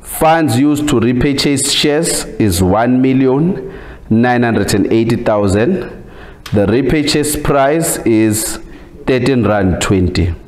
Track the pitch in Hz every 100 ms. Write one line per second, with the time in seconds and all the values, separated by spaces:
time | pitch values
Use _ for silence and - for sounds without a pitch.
0 | - - 160 165 156 117 147 147 - 120
1 | 113 123 139 139 151 139 - - 151 147
2 | 165 - - - 110 90 92 101 120 127
3 | 131 131 131 131 165 196 - - - -
4 | - 110 120 123 120 107 98 104 - 113
5 | 113 117 117 107 104 98 123 185 - -
6 | - - - - - 107 98 113 139 156
7 | 143 151 147 147 147 143 135 160 165 -
8 | - 110 110 107 - - - - - -
9 | - 131 123 131 107 104 95 82 - 98
10 | 90 90 85 85